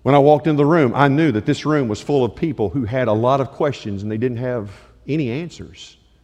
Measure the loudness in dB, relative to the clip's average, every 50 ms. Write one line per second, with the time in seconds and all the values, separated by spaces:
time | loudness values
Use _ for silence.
0 | _ 4 4 6 6 6 4 4 2 0 2 2 4 4 4 4 2 2 4 4
1 | 4 4 4 2 2 2 0 0 0 -2 -4 -2 -2 -2 0 0 0 -2 -4 -6
2 | -4 0 0 2 2 0 -2 -4 -4 -4 -2 -2 -4 -2 -2 -4 -4 -2 -2 -2
3 | 0 0 0 2 2 2 2 2 0 -4 -4 -2 -2 -2 -2 -4 -8 -8 -8 -6
4 | -6 -6 -4 -2 -4 -4 -4 -4 -6 -6 -6 -6 -8 -10 -14 -20 -20 -20 -20 _
5 | _ -6 -4 -4 -4 -4 -6 -6 -8 -12 -14 -18 -18 -20 -18 -20 -20 -20 -20 _
6 | _ _ _ _